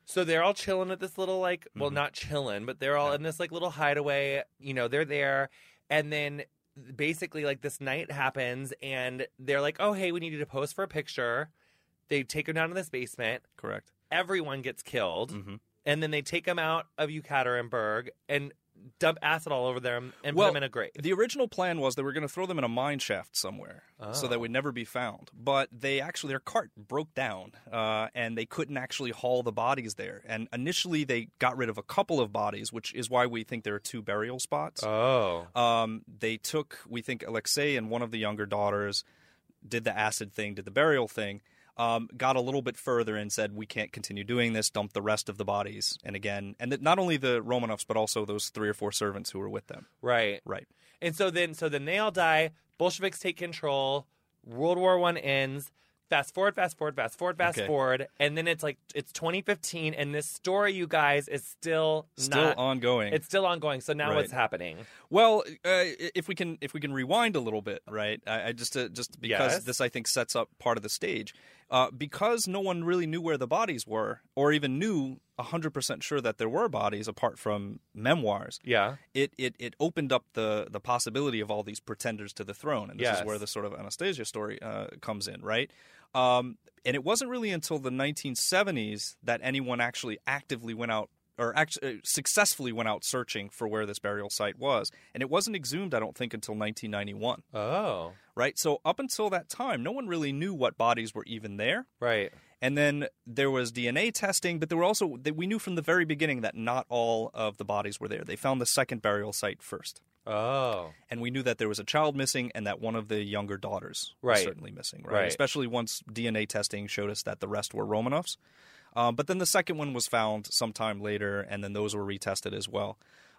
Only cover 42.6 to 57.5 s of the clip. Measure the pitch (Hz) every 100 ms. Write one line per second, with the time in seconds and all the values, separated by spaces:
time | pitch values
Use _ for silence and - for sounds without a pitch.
42.6 | 127 113 - 120 110 107 104 - 107 104
43.6 | 107 113 107 - - 101 101 120 117 110
44.6 | 107 107 104 101 101 107 - 101 98 101
45.6 | 101 104 - - - 101 101 101 101 104
46.6 | 123 139 147 185 180 151 131 120 110 123
47.6 | 117 104 - 110 107 113 101 104 - -
48.6 | 107 104 104 - 104 98 92 95 101 101
49.6 | - - - _ 123 120 107 101 - 98
50.6 | - _ _ _ 170 160 190 170 175 156
51.6 | 160 143 143 190 214 180 165 156 160 160
52.6 | _ - 175 170 190 - 185 165 170 160
53.6 | 151 139 135 143 139 _ _ _ - 117
54.6 | 160 180 185 180 175 170 139 135 135 139
55.6 | 139 _ _ _ - 151 135 - 202 202
56.6 | 180 - 151 139 113 - 180 170 175